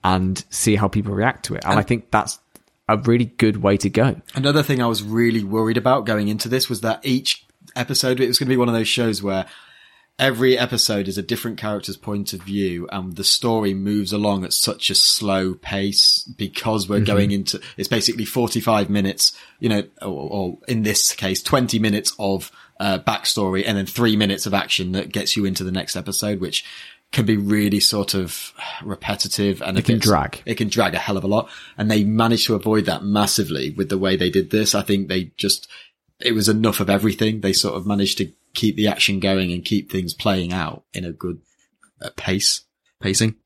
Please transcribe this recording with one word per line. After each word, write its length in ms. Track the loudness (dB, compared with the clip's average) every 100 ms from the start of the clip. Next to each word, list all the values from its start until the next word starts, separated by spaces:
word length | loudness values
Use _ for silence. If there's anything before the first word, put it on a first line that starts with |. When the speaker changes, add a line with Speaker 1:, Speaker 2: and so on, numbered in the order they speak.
Speaker 1:
and 400 | 2 2 0 -2 -6
see 280 | -2 2 4
how 120 | 2
people 260 | 0 -2
react 300 | 0 -2 -2 -8
to 80 |
it. 80 | -6
And 80 | 0
Speaker 2:
And 80 | 0
Speaker 1:
I 20 |
think 280 | 2 -2 0
that's 280 | 0 0 -8 _ -20 _ _ -2
a 80 | 0
really 300 | 4 2 2
good 320 | 2 2 4
way 180 | 2 2
to 140 | 2
go. 260 | 2 2 0 -8
Speaker 2:
Another 280 | -2 2 2
thing 180 | 2 2
I 40 | 2
was 160 | 0
really 420 | 0 2 2 2
worried 320 | 0 0 2 2
about 300 | 2 2 2
going 220 | 0 0
into 200 | -2 -2
this 220 | -2 0
was 100 | -2
that 200 | -2 -2
each 400 | 0 0 0 -6 _ _ -12 -6
episode, 420 | -2 0 0 2
it 100 | 2
was 100 | 2
gonna 100 | 2
be 80 | 2
one 120 | 4
of 60 |
those 140 | 2 0
shows 340 | 0 0 0
where 220 | -2 -2 -4 -12 -20 -20 -20 _ _ 0
every 400 | 0 4 4 4
episode 500 | 2 0 0 0 -2
is 80 | -4
a 60 |
different 340 | -4 -4 -4 -6
character's 400 | -6 -6 -8 -10
point 380 | -6 -6 -6
of 80 | -8
view 440 | -6 -2 -2 -2 -6
and 240 | -8 -8 -2
the 80 |
story 480 | 0 2 2 2 0
moves 400 | -2 0 -2 0
along 320 | 0 0 0
at 80 | -2
such 380 | -2 -2 -2 -2
a 40 |
slow 600 | 2 4 2 0 0 0
pace 680 | -4 -6 -4 0 2 4 2 -4 -8
because 500 | -8 -4 -2 -2 0
we're 100 | 0
Speaker 1:
Mm-hmm. 80 | 2
Speaker 2:
going 240 | 2 2
into, 280 | 0 -2 -6 -10 -10
it's 100 | -2
basically 380 | 0 0 -2 -4
forty-five 640 | 0 0 0 2 2 2
minutes, 420 | 2 0 2 0 0 -20 _
you 120 | 0
know, 120 | 0 -2 _
or, 60 | -8 -6 -6
or 280 | -4 -4 -6 -4
in 140 | 0
this 300 | 0 2 0
case, 280 | 0 -2 -2
twenty 360 | 2 2 2 2
minutes 360 | 2 2 -2 -2
of, 340 | -2 -2 -4 -20 -20 _
uh, 200 | -2 0
backstory 640 | -2 -2 -2 -2 0 0 0
and 120 | -2
then 80 | -2
three 280 | 2 2
minutes 300 | 4 2 0
of 80 | 0
action 400 | -2 0 -2 -2
that 200 | -4 -4
gets 220 | -4 -2
you 120 | 0 0
into 180 | -2
the 80 | -4
next 240 | -4 -4 -8
episode, 440 | -6 -4 -2 -2
which 220 | -2 -4 -8 -18 -20 -20 _
can 140 | 0
be 140 | 2 2
really 420 | 2 2 2 2
sort 320 | 2 0 0
of 400 | -2 -2 -6 -12 -12 -12 -10
repetitive 760 | -10 -10 -6 -4 -4 0 0 0
and 160 | -2 0
a 20 |
Speaker 1:
It 60 | 2
can 80 | 4
Speaker 2:
bit 60 |
Speaker 1:
drag. 400 | 4 2 0 -8
Speaker 2:
It 120 | -8 -4
can 120 | -2
drag 260 | 2 0
a 40 | 0
hell 180 | -2 -2
of 80 |
a 40 | 0
lot. 200 | 0 -2 -14 -20 -4
And 120 | 2
they 140 | 2
managed 420 | 4 4 4 2 2
to 80 |
avoid 300 | 0 2 2
that 180 | 2 -2
massively 680 | 0 2 2 0 0 -2 -4
with 180 | -4 -2
the 100 | 0
way 180 | 0 2
they 140 | 2
did 200 | 2 2
this. 240 | 0 2
I 80 | 0
think 260 | 0 0 0
they 240 | -2 -4 -4
just, 300 | -2 -2 -6 -20 -20 _ _ _
it 120 | 0
was 180 | 2 2
enough 300 | 4 2 2
of 100 | 2
everything. 500 | 2 2 2 0 0
They 140 | 0
sort 200 | 0 0 -2
of 100 | -2
managed 320 | 0 0 0
to 120 | -4 _ _
keep 220 | -2 0 2
the 100 | 0
action 320 | 2 0 2
going 320 | 0 2 0
and 140 | -4
keep 260 | -2 -2 -2
things 220 | -6 -4
playing 400 | -2 0 0 -2
out 320 | -4 -6 -8 _
in 140 | -10 -10
a 60 |
good, 280 | -8 -8 -8 _ _ _ _ _ _
uh, 80 | -14 -8
pace, 480 | -2 0 0 -2 _ _ _ _
pacing. 340 | -2 2 0 -2